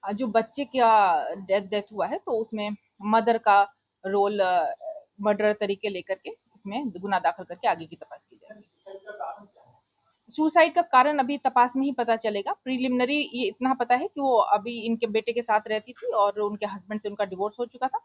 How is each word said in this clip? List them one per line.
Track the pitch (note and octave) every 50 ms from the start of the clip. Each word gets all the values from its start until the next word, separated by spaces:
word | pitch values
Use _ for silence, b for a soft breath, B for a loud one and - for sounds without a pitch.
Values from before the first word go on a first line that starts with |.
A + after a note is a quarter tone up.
| -
अ, | G3
जो | G3+ G3+ C4 A3+
बच्चे | G3+ A3+ A3 - _ - C#4+
का | - - C4 A#3+ A3+ A3 A3 G3+ F#3+ F3 D3+ C3+ - E3
डेथ, | G3 G3 F3+ F#3+ G#3
डेथ | G3+ F#3+ G#3 G#3 G3+ _ G#3+
हुआ | G3+ F#3 F#3
है, | B3+ G4
तो | _ -
उसमें | B3 A3 A3+ - A3 G#3+ G#3 G#3 G#3 - _ _ _ _
मदर | G3 G#3 A3 A3+ G#3+ A#3 A#3 A3+
का | _ A3 G3+ G3+ G3+ G3+ _ _ _ _ _ _ _
रोल, | F#3+ G3 G3+ G3 G3+ G#3+ G3+
अ, | F#3+ F3+ F3+ F3+ D#3+ C#3+ - _ - - - - - _ _ _
मर्डर | G3+ G#3+ G#3 G3+ G#3 G#3+ G#3
तरीके | G#3 G#3+ G3 G3+ G3 - G#3
लेकर | G3+ F3+ F3+ - F#3+
के | - _ -
इसमें | A4+ _ _ _ _ _ _ G3 G3+ B3 D4 A#3+
गुना | F3 F3+ F#3 G3+ G3 F#3
दाखिल | F3 F3 - - F#3
करके | _ E3+ F3+ - A#3
आगे | F3 E3+ E3
की | D#3+ E3+
तपास | - - _ - - _ _
की | _
जाएगी। | _ _ - G#3+ G#3 - _ _ _ _ G3 G3 F#3+ _ G#3+ - - - - - - G3+ _ _ _ _ _ _ _ _ _ _ _ _ _ _ _ _ _
सुसाइड | - - D4+ D#4 - F4 D#4+ E4+ E4+
का | F4
कारण | E4+ F4 - B3+ B3+ D4 D4+ D4
अभी | C4 B3 C#4+ C#4
तपास | _ C4 C4 B3+ A#3+ B3 B3+
में | C4+ C4+
ही | C#4+
पता | C4 - A#3 A3+ A3+
चलेगा। | A3+ - A3+ G#3 G3+ G3 C4+ G4+
प्रिलिमिनरी | _ _ B3+ C4 B3 B3+ C4 B3 B3 B3+ B3 C#4+ D4 D4 - -
ये | A#3+ B3+ G3
इतना | A#3 _ A#3+ C4 C4+
पता | B3+ A#3+ A#3 B3
है | B3 D4+ G4
कि | _ D4
वो | C#4 C4+ B3+ A3+
अभी | - - G3+ G#3 G3 A#3 A#3+ A#3
इनके | G#3+ A#3 A3+ A3+ A#3 A3
बेटे | G#3 A3 G#3 - A#3
के | A#3
साथ | A#3 - A3 G#3+ G#3 -
रहती | G#3+ G#3+ G#3+ - B3
थी | - - B4
और | - A3+ G3+ G3+ G3+ G#3+
उनके | G#3 G#3 G#3 G3+ -
हस्बैंड | G3+ - G3+ F3+ F#3+ G#3+ G#3+
से | _ G#3+
उनका | G3+ G3+ G#3
डिवोर्स | F#3+ F#3 F3+ G3 G#3 G#3 -
हो | A#3+
चुका | A#3+ _ A#3+ B3+ C4
था। | - A4+ _